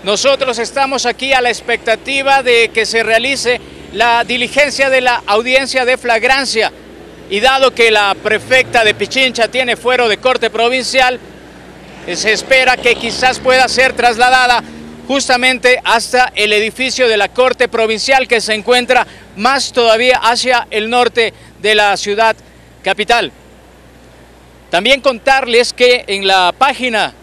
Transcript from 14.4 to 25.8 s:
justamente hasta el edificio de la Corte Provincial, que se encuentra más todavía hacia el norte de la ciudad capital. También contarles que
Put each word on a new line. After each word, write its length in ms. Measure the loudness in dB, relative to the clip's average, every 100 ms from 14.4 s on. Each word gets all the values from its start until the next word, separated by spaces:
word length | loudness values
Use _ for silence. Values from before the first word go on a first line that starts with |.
| 2 0 -2 -18 -20 -20 -6
justamente 720 | -4 0 0 2 2 2 2
hasta 480 | 2 0 0 0 0
el 180 | 0 0
edificio 560 | 0 -2 -4 -6 0 0
de 100 | 2
la 120 | -2
Corte 380 | 0 0 2 -2
Provincial, 600 | 0 -2 -2 0 0 2
que 140 | -2
se 140 | -2 -6
encuentra 500 | 0 0 2 0 0 -10 -20 -4
más 360 | -2 -2 -4
todavía 460 | 0 2 2 2 2
hacia 480 | 0 -2 0 -2 -2
el 180 | -6 -2
norte 420 | 0 0 0 -4 -4 -20 -8
de 140 | -2 2
la 200 | 2 0
ciudad 400 | -4 0 0 0 -10 -20 -20 -10
capital. 500 | -6 -4 0 0 0 -10 -20 -20 -20 -20 -20 -20 -20 -20 -20 -20 -20 -20 -4
También 280 | 0 2 2
contarles 720 | 0 -2 0 0 2 0 0
que 320 | 2